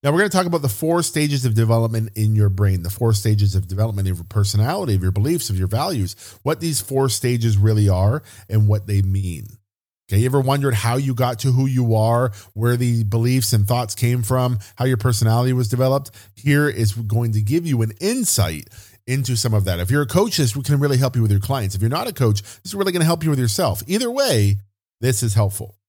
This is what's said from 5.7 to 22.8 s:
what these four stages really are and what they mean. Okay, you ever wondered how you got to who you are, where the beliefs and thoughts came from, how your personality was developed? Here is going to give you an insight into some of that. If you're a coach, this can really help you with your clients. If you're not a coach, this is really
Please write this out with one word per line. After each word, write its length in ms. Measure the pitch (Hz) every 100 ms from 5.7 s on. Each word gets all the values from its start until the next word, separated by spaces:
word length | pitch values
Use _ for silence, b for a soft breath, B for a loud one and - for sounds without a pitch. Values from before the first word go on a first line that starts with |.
| 110 165 156 92 - B B
what 200 | 135 156
these 180 | 165 143
four 300 | - 135 135
stages 480 | 113 123 123 113 104
really 320 | 104 107 104
are 340 | 92 98 143 B B B
and 220 | 107 104
what 180 | 104 101
they 140 | 101
mean. 440 | 95 98 98 80 55 - _ _ _ _ _
Okay, 120 | 101
you 40 | 123
ever 140 | 139
wondered 340 | 131 139 139
how 220 | 113 113 123
you 180 | 139
got 260 | 120 123 120
to 120 | 139
who 140 | 127 135
you 300 | 127 120 110
are, 360 | 110 117 127 104 B
where 240 | - 120 123
the 260 | 123 117
beliefs 480 | 107 113 117 131 117
and 160 | 113 101
thoughts 260 | 120 117
came 300 | - 120 123
from, 360 | 110 127 127 120 B B
how 80 | 127
your 100 | 123
personality 560 | 127 107 110 113 123
was 160 | 127 117
developed? 440 | 127 131 139 139 B B
Here 360 | - 143 147 147
is 240 | - 110
going 400 | 101 113 110 117
to 80 | 107
give 260 | 104 156 170
you 140 | 127
an 100 | 110 104
insight 720 | 190 247 220 - 82 80 - B B B -
into 300 | 131 123 120
some 180 | 123
of 120 | 110 98
that. 160 | 87
If 100 | 90
you're 120 | 143
a 40 | 147
coach, 300 | 170 220 -
this 160 | 135
can 260 | 139 135 143
really 180 | 143 131
help 200 | 135 123
you 40 |
with 100 | 110
your 100 | 101
clients. 340 | 98 135 101 98
If 60 |
you're 80 | 110
not 180 | 147 247
a 60 |
coach, 280 | 190 123 104
this 260 | - - 180
is 80 |
really 180 | 196